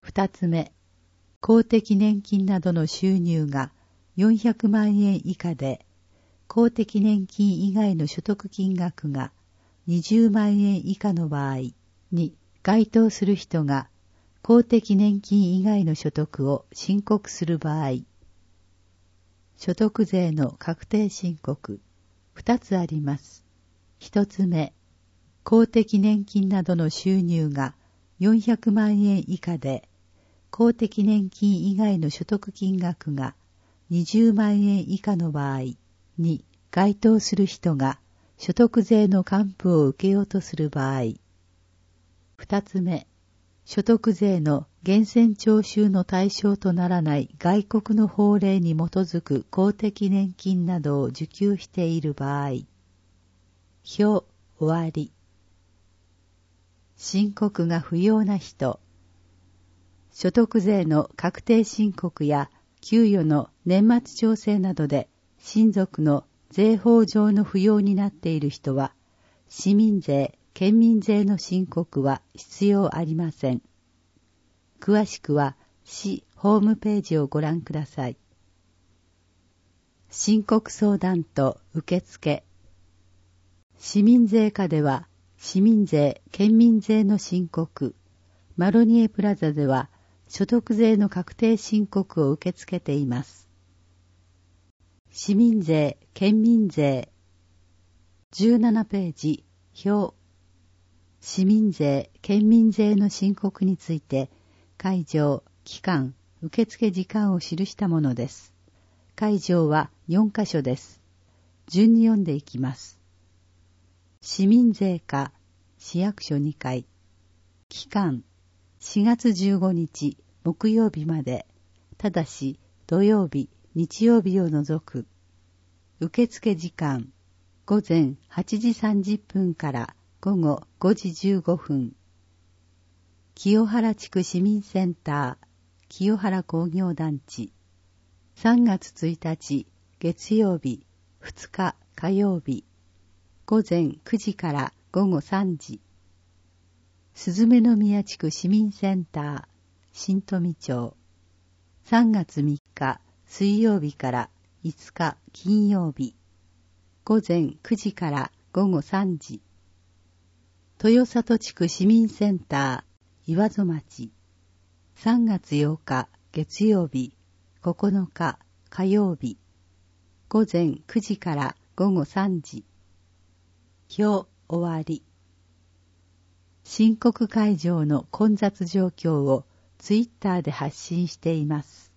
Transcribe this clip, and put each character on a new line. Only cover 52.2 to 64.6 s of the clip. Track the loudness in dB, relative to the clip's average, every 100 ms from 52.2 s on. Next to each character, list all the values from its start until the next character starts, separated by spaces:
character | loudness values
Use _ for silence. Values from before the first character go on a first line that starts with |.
| -6 -4 -4
合。 |
表、 | -6 -10 _ _ _ _ _ _ _ _ _ _ _ -20
終 | -2 2 2 -2 _ _ _
わ | -2 -2 -2
り。 | -6 -10 _ _ _ _ _ _ _ _ _ _ _ _ _ _ _ _ _ _ _
申 | -6 -2 -2
告 | 0 -4 -2 -2
が | -2
不 | -4 -2
要 | 2 2
な | 0 -2
人。 | -6 -6 -6 -6 _ _ _ _ _ _ _ _ _ _ _ _ _
所 | -4 0
得 | 2 2 2
税 | 2 2 2
の | 0 0 -4
確 | -6 -6
定 | 2 2
申 | 2 0 -2
告 | -2 -10 -4 -2
や | -2 -2 _ _ _
給 | 0 4 4
与 | 4 2
の | 0 0 _ 0
年 | 4 4 4 0
末 | -2
調 | 0 0
整 | 0 -2